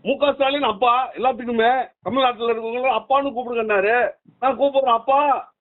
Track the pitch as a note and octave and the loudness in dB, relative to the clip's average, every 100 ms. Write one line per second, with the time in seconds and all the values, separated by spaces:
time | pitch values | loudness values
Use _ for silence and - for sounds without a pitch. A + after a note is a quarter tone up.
0 | G3+ C#4 C#4+ C#4 C4+ C#4+ B3+ G3 A#3+ B3 | -4 0 0 2 -2 0 -2 0 2 2
1 | A#3+ - B3 A#3+ A#3+ A#3 A3+ C4 - _ | -2 -2 -2 -2 -4 0 2 0 -4 _
2 | F#3 C4 B3+ A3 A#3 A3+ A3+ B3 C4 A3 | -6 0 0 0 -4 -4 -4 -2 -2 -2
3 | - C4+ C#4 A3+ A#3+ A#3 A3 G3+ G3+ A#3+ | 0 0 0 -6 -6 -4 0 0 2 0
4 | G#3+ - _ _ C4 A#3 C#4 C4+ C4 A3+ | 0 -6 _ _ -2 0 0 2 2 0
5 | B3 C#4 D4 A#3+ - _ | 2 2 2 0 -4 _